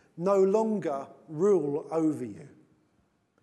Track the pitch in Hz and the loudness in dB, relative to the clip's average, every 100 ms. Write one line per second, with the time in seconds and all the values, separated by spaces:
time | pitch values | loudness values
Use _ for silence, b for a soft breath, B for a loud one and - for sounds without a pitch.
0 | b - 180 196 190 214 226 208 160 139 | b -4 2 4 4 4 0 -2 -4 -6
1 | 135 - - 151 202 185 147 147 - 165 | -10 -18 -12 -2 2 2 2 -4 -4 0
2 | 160 131 120 98 - - _ _ _ _ | 0 -2 -8 -12 -18 -20 _ _ _ _
3 | _ _ _ _ | _ _ _ _